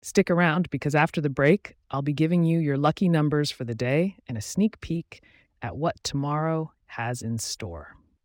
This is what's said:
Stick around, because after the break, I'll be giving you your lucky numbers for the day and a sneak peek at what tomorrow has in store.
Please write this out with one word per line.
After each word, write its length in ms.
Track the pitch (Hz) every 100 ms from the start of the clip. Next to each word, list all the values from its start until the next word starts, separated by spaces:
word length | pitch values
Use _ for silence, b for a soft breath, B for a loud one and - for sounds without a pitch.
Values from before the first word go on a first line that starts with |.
Stick 300 | - - 185
around, 400 | 170 175 156 165
because 240 | 139 147
after 260 | 143 156 -
the 100 | 147
break, 460 | 135 143 202 - _ _
I'll 120 | 139
be 120 | 143
giving 280 | 143 156 175
you 160 | 165 165
your 200 | 151 139
lucky 320 | 147 165 190
numbers 400 | 165 151 147 147
for 140 | -
the 100 | 117
day 420 | 117 123 143 185 190 _
and 120 | 117
a 40 |
sneak 380 | - - 214 -
peek 420 | - 165 - - b b b _
at 160 | 120 -
what 260 | 160 -
tomorrow 720 | - 139 143 147 160 160 160 _ _
has 340 | - 117 123
in 180 | 117 113
store. 560 | - - 104 82 76 - _ _